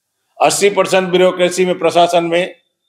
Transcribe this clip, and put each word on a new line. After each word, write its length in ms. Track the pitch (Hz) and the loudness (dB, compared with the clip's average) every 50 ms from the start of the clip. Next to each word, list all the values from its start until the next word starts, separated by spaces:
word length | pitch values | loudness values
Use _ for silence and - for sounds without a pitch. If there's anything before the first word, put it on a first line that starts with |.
| _ _ _ _ _ _ _ - 135 | _ _ _ _ _ _ _ -2 0
अस्सी 280 | 151 147 - 190 202 | 0 0 0 0 0
percent 380 | 202 190 185 - 180 190 185 180 | 0 0 0 0 0 0 0 0
bureaucracy 580 | 165 170 185 185 180 175 180 175 175 185 185 | 0 2 2 2 2 0 -2 -2 0 0 -2
में, 120 | 180 175 - | -2 -2 -2
प्रशासन 460 | 165 165 156 170 175 170 170 170 170 | -2 0 2 2 2 2 2 0 -2
में 360 | 170 165 175 185 185 - - _ _ _ _ _ | -2 -2 -4 -4 -4 -8 -16 _ _ _ _ _